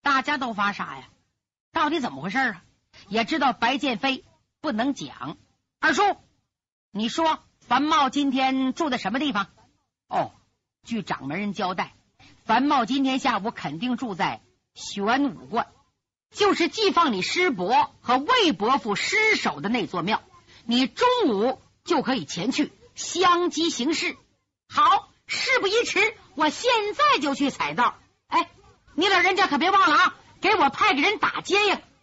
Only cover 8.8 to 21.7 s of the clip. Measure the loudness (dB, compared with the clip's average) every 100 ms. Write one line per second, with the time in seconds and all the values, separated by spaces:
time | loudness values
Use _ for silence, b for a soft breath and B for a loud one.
8.8 | -2 -2 -4 -2 -2 -4 -6 _ _ _
9.8 | _ _ _ -4 -4 _ _ _ _ _
10.8 | -8 -8 -6 -8 -6 -6 -6 -4 -4 -4
11.8 | -8 _ _ _ b b 0 2 4 2
12.8 | 2 0 0 0 0 -2 -4 -6 -10 -6
13.8 | -4 -4 -4 -2 -2 -4 _ _ _ -16
14.8 | -12 -4 0 0 0 -4 -6 -6 -6 _
15.8 | _ _ _ _ _ 0 2 2 0 0
16.8 | 2 4 2 0 -2 0 0 0 2 2
17.8 | 0 _ -2 0 2 2 2 2 0 0
18.8 | 0 -4 -2 2 2 2 -2 -4 -4 -2
19.8 | -2 -4 -2 -4 -6 -20 b b -2 0
20.8 | 0 2 2 4 2 2 0 -2 _